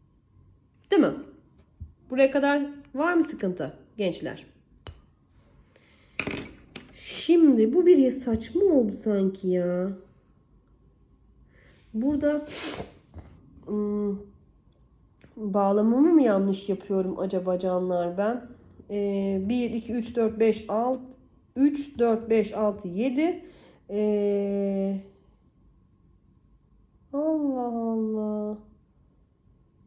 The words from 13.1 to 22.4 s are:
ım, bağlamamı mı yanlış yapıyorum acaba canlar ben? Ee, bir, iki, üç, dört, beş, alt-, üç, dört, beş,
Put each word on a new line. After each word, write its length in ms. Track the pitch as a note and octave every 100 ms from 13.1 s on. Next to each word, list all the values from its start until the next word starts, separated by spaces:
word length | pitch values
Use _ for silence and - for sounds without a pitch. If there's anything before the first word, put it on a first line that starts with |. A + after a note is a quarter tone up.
| - - - - - -
ım, 540 | G#3 G#3 G#3 G#3 G3 - - _ _ _ _ _ _ _ _ - -
bağlamamı 760 | G#3+ G3+ G3 G#3 A3 B3 D#4+
mı 100 | D#4+
yanlış 460 | A#3+ G3 G3 F#3+ -
yapıyorum 500 | F#3 - F#3+ F#3 -
acaba 400 | F#3+ F#3+ F#3 F3+
canlar 580 | F#3 F3+ F3+ F3+ F3 F3+
ben? 240 | G#3 B3 - - - - -
Ee, 500 | G3+ G3+ G3+ G3 F#3+ G3
bir, 200 | B3 A#3+
iki, 240 | A#3+ -
üç, 220 | B3 A3+ A#3
dört, 240 | A3 A3
beş, 260 | A3 G#3+ -
alt-, 440 | G#3+ B3 C4 - - _ _ _ B3
üç, 440 | C#4+ C#4+ - -
dört, 300 | A#3 A3 A3+
beş, 240 | A3+